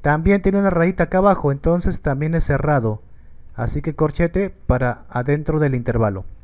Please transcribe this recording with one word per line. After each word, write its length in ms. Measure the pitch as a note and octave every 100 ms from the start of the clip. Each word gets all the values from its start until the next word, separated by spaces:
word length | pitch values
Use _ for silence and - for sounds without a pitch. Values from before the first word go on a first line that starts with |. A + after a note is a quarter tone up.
también 400 | D3 D3+ E3+ G3+
tiene 160 | G3 G3
una 120 | G3
rayita 340 | F3 E3+ F#3
acá 140 | E3 F#3
abajo, 340 | G3 F#3 D3
entonces 480 | C#3 E3 F3 E3 -
también 340 | D3+ C#3 D#3
es 100 | E3
cerrado. 560 | - C#3+ D#3 C#3+ A2+ G#2+ - - - - -
Así 260 | - A#2 -
que 140 | E3
corchete 560 | C#3+ D#3 - E3+ F3+ G3 - -
para 380 | B2 B2+ - -
adentro 520 | B2 B2+ D3 D3+ D#3
del 140 | D3
intervalo. 500 | B2+ A#2 A#2 G#2+ G2 - -